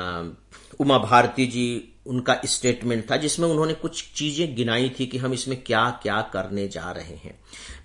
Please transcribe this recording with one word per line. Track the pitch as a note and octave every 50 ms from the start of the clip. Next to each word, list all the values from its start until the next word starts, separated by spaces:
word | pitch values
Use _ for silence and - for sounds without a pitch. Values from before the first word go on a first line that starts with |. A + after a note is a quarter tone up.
| F2+ F2+ F2+ E2+ E2+ E2+ - - _ _ - - - - - -
उमा | C#3+ C#3 C3+ B2
भारती | - G#2+ B2 A#2+ B2 A#2+ - - C3 B2
जी, | A#2 B2 B2 A#2+ A#2+ A#2 - - - - _ C3+
उनका | B2+ B2+ B2 - B2+ - -
स्टेटमेंट | G#2 - - - - B2 - - A#2+ A#2 A2+ G#2+ A#2
था | C#3 C#3+
जिसमें | D3+ D3 - - E3+ E3+
उन्होंने | D#3+ D3+ D#3+ D#3+ D#3
कुछ | - - D#3+ - - - - -
चीजें | - D3+ D3+ C#3+ D3 F3 D#3 C3
गिनाई | A#2 A#2+ A#2 A2+ A#2 B2+ C3 C3 -
थी | C3+
कि | B2 B2+ B2+
हम | B2+ C3 C3
इसमें | B2 - C3 C3 B2+ -
क्या-क्या | - A#2 A2 A#2 B2 A#2+ - - G#2+ G2+ G#2+
करने | A2 - - F#2+ F#2+ F#2+ G2+ G2+ G2+ G2
जा | - E2 E2 F2+
रहे | - D#2+ D#2+ E2 -
हैं। | D2+ - - - - - - - - - - - - -